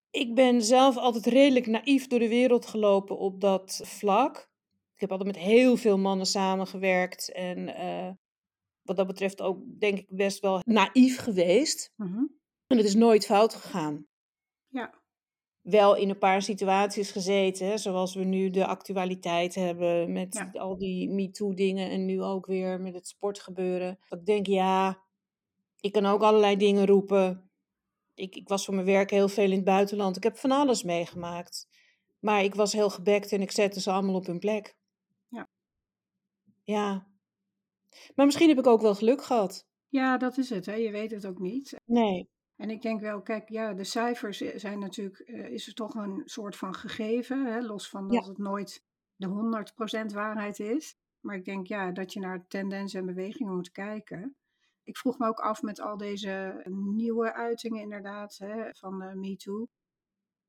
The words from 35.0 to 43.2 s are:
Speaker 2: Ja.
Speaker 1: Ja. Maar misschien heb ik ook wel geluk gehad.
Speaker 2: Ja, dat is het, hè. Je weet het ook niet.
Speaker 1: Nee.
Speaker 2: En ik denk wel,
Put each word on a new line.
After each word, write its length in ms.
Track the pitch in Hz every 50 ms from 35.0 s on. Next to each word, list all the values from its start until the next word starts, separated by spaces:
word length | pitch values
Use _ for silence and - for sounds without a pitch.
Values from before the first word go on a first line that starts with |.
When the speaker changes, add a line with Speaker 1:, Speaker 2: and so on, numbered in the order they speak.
| _ _ _ _ _
Speaker 2:
Ja. 220 | - 247 233 190 _ _ _ _ _ _ _ _ _ _ _ _ _ _ _ _ _ _ _ _ _ _ _ -
Speaker 1:
Ja. 440 | - 208 208 208 202 196 190 - _ _ _ _ _ _ _ _ _ _ _ _ _ _ _ _ _ _ - - - -
Maar 100 | - 277
misschien 240 | 285 285 - 339 320
heb 80 | 302 254
ik 80 | 254
ook 140 | 262 226 220
wel 140 | 214 214 202
geluk 260 | 202 220 220 269 277 -
gehad. 440 | - 254 226 196 180 - - - _ _ _ _
Speaker 2:
Ja, 300 | - - 269 262 262 254
dat 200 | 247 254 254 254
is 120 | 277 254 254
het, 160 | 233 185 180
hè. 80 | 202 208
Je 180 | 226 233 214
weet 200 | 202 208 220 214
het 140 | 220 202 196
ook 140 | 196 185 185
niet. 360 | 185 180 220 269 277 - - - _
Speaker 1:
Nee. 440 | - 233 240 226 208 185 180 190 _ _ _ _ _ _
Speaker 2:
En 140 | - 208 214
ik 120 | 220 214
denk 200 | - 226 226 208
wel, 200 | 208 214 208 202